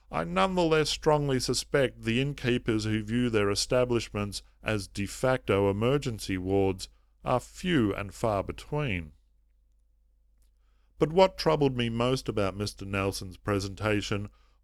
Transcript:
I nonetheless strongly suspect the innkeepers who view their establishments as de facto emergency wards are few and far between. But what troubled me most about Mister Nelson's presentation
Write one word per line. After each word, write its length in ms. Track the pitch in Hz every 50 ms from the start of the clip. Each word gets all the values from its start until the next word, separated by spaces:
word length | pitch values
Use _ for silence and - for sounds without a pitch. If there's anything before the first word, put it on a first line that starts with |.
| _ _
I 140 | - 156 165
nonetheless 640 | 170 175 190 190 190 185 180 170 160 156 156 151 147
strongly 500 | - - - 156 151 147 143 139 135 123
suspect 640 | - - 123 - - - - 143 131 113 110 113 113
the 180 | 113 113 123
innkeepers 640 | 135 143 143 - - 123 123 123 - 123 110 110 104
who 180 | 110 107 110 107
view 260 | 104 117 123 123 120
their 220 | 110 104 101 101
establishments 880 | 101 - - - 127 127 127 123 120 113 - - - 104 104 101 95 - - _ _ _ -
as 240 | 110 110 104 92
de 180 | - - 104 101
facto 640 | 95 - - - 127 131 123 - - 101 98 101 98
emergency 680 | 98 101 113 123 139 147 135 131 110 101 - - 95
wards 500 | 92 90 92 98 98 95 95 95 98 - - _ _ _ _ _ _ -
are 160 | 131 127 120
few 540 | - - - - - 185 175 139 113 101 95
and 200 | 95 101 98 -
far 280 | - - 113 104 98
between. 720 | 90 90 - - - - 147 147 151 131 95 87 82 76 - _ _ _ _ _ _ _ _ _ _ _ _ _ _ _ _ _ _ _ _ _ _ _ _ _ _ _ _ _ _ _ _ _ _ _ _
But 160 | - 160 151 160
what 240 | 185 190 185 185
troubled 400 | - - 160 156 151 143 139 127
me 120 | 120 120 117
most 380 | 113 117 120 127 131 127 -
about 300 | - 107 107 101 95 90
Mister 280 | 101 104 101 - - 98
Nelson's 520 | 98 98 98 98 98 95 - 98 92 87
presentation 920 | - - 107 101 98 95 101 98 - 98 107 104 104 98 - 110 101 107 - - _ _ _ _ _